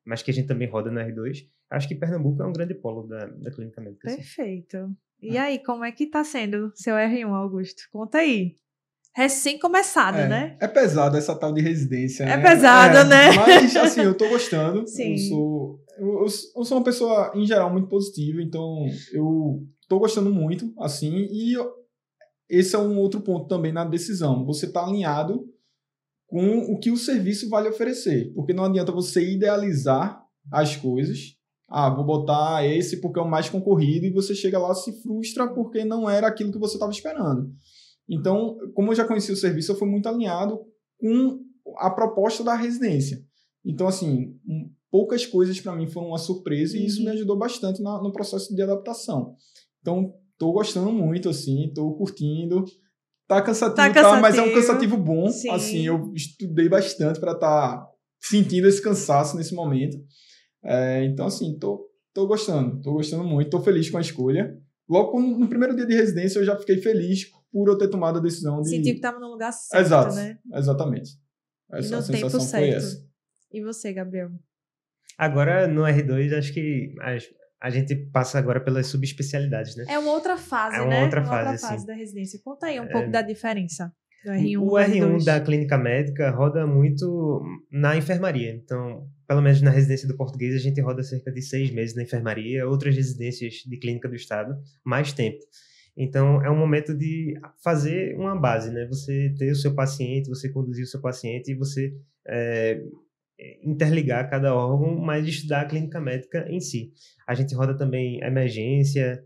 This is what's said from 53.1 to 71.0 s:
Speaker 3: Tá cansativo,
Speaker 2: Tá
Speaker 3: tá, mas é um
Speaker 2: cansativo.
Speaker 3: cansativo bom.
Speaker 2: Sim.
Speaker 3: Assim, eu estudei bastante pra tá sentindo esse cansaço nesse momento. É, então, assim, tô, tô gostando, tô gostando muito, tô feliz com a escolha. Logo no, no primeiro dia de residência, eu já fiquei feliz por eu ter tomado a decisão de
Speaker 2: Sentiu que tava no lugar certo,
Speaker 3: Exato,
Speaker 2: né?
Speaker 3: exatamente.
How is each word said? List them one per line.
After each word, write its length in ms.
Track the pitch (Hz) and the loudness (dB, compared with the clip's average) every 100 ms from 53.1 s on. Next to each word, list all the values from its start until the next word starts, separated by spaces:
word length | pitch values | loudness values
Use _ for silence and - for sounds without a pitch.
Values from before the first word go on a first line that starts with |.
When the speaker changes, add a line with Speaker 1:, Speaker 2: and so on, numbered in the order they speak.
| _ - | _ 0
Speaker 3:
Tá 140 | 202 | 2
cansativo, 340 | 202 220 226 | 2 0 0
Speaker 2:
Tá 160 | 220 277 | 6 8
Speaker 3:
tá, 300 | 202 202 208 | 10 10 10
mas 160 | 214 208 | 6 6
é 40 | |
um 100 | 226 | 4
Speaker 2:
cansativo. 140 | 233 240 | 4 4
Speaker 3:
cansativo 300 | 262 220 226 | 4 2 2
bom. 300 | 160 160 196 | 0 2 0
Speaker 2:
Sim. 180 | 247 240 | -2 -4
Speaker 3:
Assim, 380 | - - 160 160 | -2 -2 -2 0
eu 260 | 165 - | -2 -4
estudei 560 | 160 - - 185 156 165 | -10 -12 -10 -4 2 4
bastante 500 | 190 190 - 151 151 | 4 2 -2 -2 -2
pra 140 | 170 | -4
tá 540 | 165 160 151 127 120 - _ _ _ | 0 2 2 0 -4 -14 _ _ _
sentindo 460 | - 208 143 180 196 | 0 2 4 6 6
esse 160 | 196 | 6
cansaço 520 | 214 196 - 143 147 | 2 -2 2 2 2
nesse 200 | 170 160 | -4 -6
momento. 420 | 175 156 131 143 - - _ _ _ _ _ | -6 -2 -2 -2 -6 -16 _ _ _ _ _
É, 400 | - 127 127 131 | -4 -2 0 0
então, 200 | 135 135 | -2 -2
assim, 320 | 180 - 165 147 | -4 -4 -6 -4
tô, 320 | 101 202 - _ _ | -6 -6 -12 _ _
tô 140 | 196 196 | -2 0
gostando, 520 | 214 - 151 123 - | 0 0 -2 -2 -4
tô 100 | 139 | -4
gostando 300 | 151 151 165 | -4 -2 -4
muito, 260 | 175 143 147 | -2 0 0
tô 120 | 180 | 2
feliz 280 | 208 165 160 | 2 2 0
com 80 | 170 | -2
a 40 | |
escolha. 540 | 160 - 131 160 233 - _ _ - | -6 -2 0 0 -2 -8 _ _ 0
Logo 320 | 175 220 247 | 2 2 0
no, 200 | 254 233 | 0 0
no 80 | 226 | 0
primeiro 280 | 240 254 | 2 0
dia 120 | 247 233 | 0 2
de 80 | |
residência, 420 | 226 214 170 185 202 | 2 2 0 0 0
eu 80 | |
já 100 | 202 | 0
fiquei 220 | 202 - 190 | 0 0 2
feliz 540 | 220 196 175 190 - _ _ | 2 0 0 -2 -4 _ _
por 180 | 202 202 | 0 2
eu 80 | 196 | 4
ter 100 | 196 | 2
tomado 300 | 196 165 165 | 0 0 0
a 40 | |
decisão 380 | 170 165 151 147 | -2 -2 -4 -4
de 80 | 151 | -2
Speaker 2:
Sentiu 260 | 165 151 | 0 0
que 40 | - | -2
tava 180 | 247 240 | -6 -8
no 120 | 240 | -14
lugar 200 | 226 226 | -8 -8
certo, 320 | - - 185 | -10 -2 2
Speaker 3:
Exato, 280 | 170 151 110 | 6 4 4
Speaker 2:
né? 220 | 101 104 - - | -2 -6 -12 -10
Speaker 3:
exatamente. 580 | 143 139 135 147 113 | -2 0 0 -2 -4